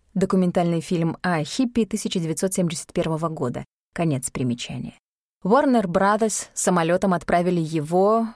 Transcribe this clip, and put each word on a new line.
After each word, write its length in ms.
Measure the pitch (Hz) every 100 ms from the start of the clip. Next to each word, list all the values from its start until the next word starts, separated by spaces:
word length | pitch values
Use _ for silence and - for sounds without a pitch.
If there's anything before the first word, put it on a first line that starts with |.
| _
Документальный 680 | 190 190 190 180 180 170 165
фильм 360 | - 175 165 -
о 220 | 180 170
хиппи 420 | 151 - 262 247 208
тысяча 340 | 220 214 190
девятьсот 340 | 165 160 190
семьдесят 380 | 185 175 160 -
первого 380 | - 165 160 165
года. 340 | 160 127 120 - _ _
Конец 360 | - 170 135 -
примечания. 640 | - 127 117 - 131 - - _ _ _ _
Warner 420 | 180 247 294 247 190
Brothers 640 | 175 196 214 220 - -
самолётом 600 | - - 180 165 180 202
отправили 480 | 175 - 175 175 175
его, 680 | 156 160 151 180 196 226 226